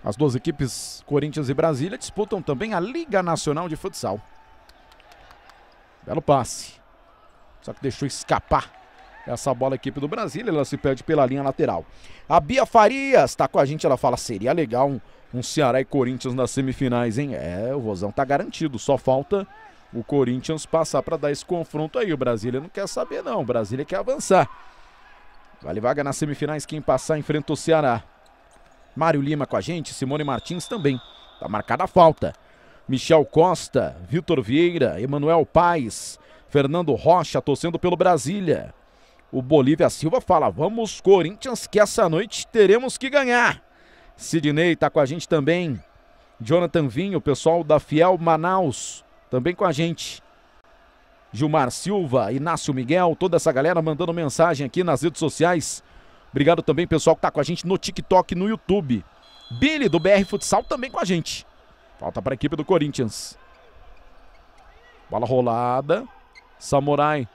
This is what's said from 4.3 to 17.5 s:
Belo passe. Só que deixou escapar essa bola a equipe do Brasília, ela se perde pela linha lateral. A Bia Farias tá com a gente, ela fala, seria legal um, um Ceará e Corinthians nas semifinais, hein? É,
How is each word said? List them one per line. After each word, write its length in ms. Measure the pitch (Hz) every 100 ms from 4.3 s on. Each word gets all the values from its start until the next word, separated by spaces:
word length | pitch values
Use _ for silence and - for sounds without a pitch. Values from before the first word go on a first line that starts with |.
| - _ - - _ _ - _ - - - - - _ _ _ _
Belo 180 | - 135
passe. 520 | - 139 117 - - - _ _ _ _ - _ - -
Só 100 | -
que 100 | 120
deixou 240 | 135 - 143
escapar 640 | - - 156 - 147 - - - - - - -
essa 260 | 120 139
bola 220 | 120 131
a 60 | 131
equipe 160 | 139 131
do 80 | 147
Brasília, 460 | 226 196 160 233
ela 120 | 156
se 120 | 131 139
perde 260 | 143 135
pela 240 | - 156 127
linha 160 | 135
lateral. 420 | 139 135 143 87 - - - - -
A 100 | 165
Bia 260 | 147 262
Farias 680 | 233 233 208 269 277 240 135
tá 140 | - 147
com 100 | 185
a 60 |
gente, 200 | 139 151
ela 120 | 160 127
fala, 200 | 131 123
seria 360 | - 101 113
legal 360 | 170 135 120 143
um, 120 | 127 - - -
um 80 | 123
Ceará 380 | - - 135 123
e 40 |
Corinthians 480 | 131 143 123 127 131
nas 200 | 127 120
semifinais, 680 | - 131 127 131 120 120 110
hein? 160 | 143
É, 400 | 85 76